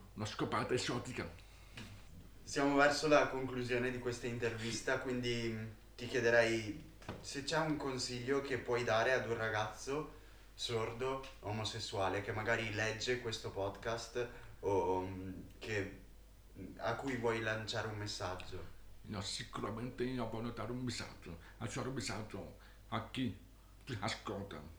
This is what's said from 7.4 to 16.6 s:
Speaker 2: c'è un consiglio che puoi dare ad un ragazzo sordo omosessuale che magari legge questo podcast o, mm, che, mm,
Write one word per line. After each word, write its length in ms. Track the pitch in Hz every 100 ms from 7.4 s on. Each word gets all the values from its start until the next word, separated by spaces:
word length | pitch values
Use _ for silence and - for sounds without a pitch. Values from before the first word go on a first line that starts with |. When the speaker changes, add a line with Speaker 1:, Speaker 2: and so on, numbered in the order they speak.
Speaker 2:
c'è 160 | 131 160
un 180 | 156 143
consiglio 640 | 139 127 123 123 120 139
che 180 | 139 131
puoi 260 | - 120
dare 280 | 120 110 120
ad 160 | 127 113
un 80 | 113
ragazzo 800 | 110 107 107 - 131 147 151 - - - -
sordo 720 | - - 113 113 113 131 135 - -
omosessuale 800 | 101 110 107 110 - 104 95 101
che 100 | -
magari 400 | 107 113 117 113
legge 480 | 104 110 110 123 123
questo 300 | 117 - 110
podcast 800 | 98 98 - 117 117 - 123 123 - - -
o, 420 | 98 98 87 92
mm, 300 | 95 95 92 87 - -
che, 420 | 117 104 95 - - - - - -
mm, 60 | 95